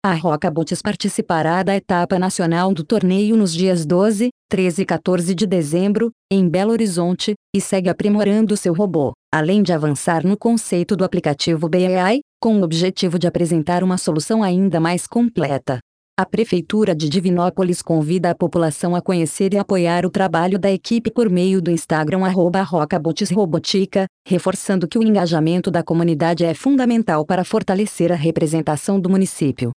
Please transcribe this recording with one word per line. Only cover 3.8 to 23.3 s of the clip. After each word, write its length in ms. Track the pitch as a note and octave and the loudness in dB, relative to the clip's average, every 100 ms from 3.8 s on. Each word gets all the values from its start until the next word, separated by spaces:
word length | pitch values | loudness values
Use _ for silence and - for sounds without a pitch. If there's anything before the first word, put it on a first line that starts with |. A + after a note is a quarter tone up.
doze, 440 | D#3 F3 G#3 G3+ B3 - _ | 0 2 2 2 -2 -4 _
treze 340 | F3+ F#3 E3 | -2 0 0
e 40 | F#3+ | -2
quatorze 480 | E3 - F3+ E3+ | -2 0 -2 0
de 100 | F3+ | -2
dezembro, 680 | G#3+ F3+ D3 E3 G3 G#3 A#3 - _ | 0 0 0 0 0 0 -2 -6 _
em 180 | G3 F3+ | 2 2
Belo 220 | E3 G#3 | 2 0
Horizonte, 640 | A3+ A3 F3 F3 F3+ - G#3 _ | 0 0 0 -2 -2 -4 -6 _
e 80 | G3 | -4
segue 300 | - G3 F#3 | -2 -2 0
aprimorando 640 | E3+ G#3 G#3 G#3+ G#3 A3 G#3 | 0 0 2 2 2 2 0
seu 160 | F#3 | 0
robô, 400 | E3 G#3 D#3+ C3+ - _ | 0 0 0 -2 -4 _
além 260 | D#3 D#3 G3+ | -2 2 2
de 120 | F#3 | 2
avançar 520 | E3+ D3+ C#3 - E3 | 2 0 0 0 0
no 120 | F3 G#3 | 0 0
conceito 580 | A#3 A#3 - F3+ F3 | 0 0 0 -2 0
do 100 | F#3 | 0
aplicativo 640 | F#3 F3+ E3 D3 - D#3+ E3 | 0 0 -2 -2 0 0 0
B 120 | F3 | 2
E 340 | F3+ F#3 F3+ | 2 2 2
I, 60 | B3+ - _ | 0 -4 _
com 200 | A#3 G#3+ | 0 2
o 20 | |
objetivo 560 | F3+ E3 F#3 F#3 F#3 E3+ | 2 0 -2 0 -2 0
de 80 | E3+ | 0
apresentar 560 | F3+ E3+ E3 D#3 F3+ | 0 0 0 0 0
uma 160 | F#3 F3+ | 0 -2
solução 420 | - D#3 D3+ A3 | -2 -2 0 0
ainda 340 | G3+ F3+ G3 E3 | 2 2 2 2
mais 260 | E3 G3+ | 0 -2
completa. 760 | - A#3 A#3+ G3+ C#3+ C#3 - B2+ - _ _ - | -4 -2 0 0 -2 -2 -4 -6 -6 _ _ -6
A 100 | F#3+ | -4
Prefeitura 680 | - A3 F3+ E3 G#3+ G#3+ D#3+ | -2 0 -2 -2 0 0 0
de 120 | D3+ | 0
Divinópolis 720 | D#3+ F#3 F3 F3 F3+ F#3 F3 | 0 0 2 0 0 -2 -2
convida 500 | - D#3+ D3+ F#3 F3 | 0 0 0 0 0
a 40 | |
população 640 | F3 F3 F3 D#3+ - F3+ F3 | 0 -2 0 -2 -2 -2 -2
a 40 | |
conhecer 540 | E3+ F3+ E3 - G3 | 0 0 -2 -2 0
e 40 | G3+ | 0
apoiar 460 | G3 F#3+ E3+ F3 | 0 0 2 0
o 60 | F3+ | 0
trabalho 480 | - F#3+ E3 F3+ F#3+ | 0 0 2 0 0
da 120 | G3 | 0
equipe 420 | F#3+ - A#3 A#3 | 0 0 -2 0
por 180 | A#3 A#3 | 0 2
meio 320 | F3+ F#3 F#3+ | 2 2 0
do 80 | E3+ | 0
Instagram 540 | E3 - D#3 D3+ F#3 | -2 0 -2 0 0
arroba 360 | F#3 F#3 F3 F#3 | 0 2 2 0
Roca 360 | F#3+ F3 D3+ F3+ | 0 -2 0 -2
Botes 320 | D3+ D#3 G#3 | -2 -4 -2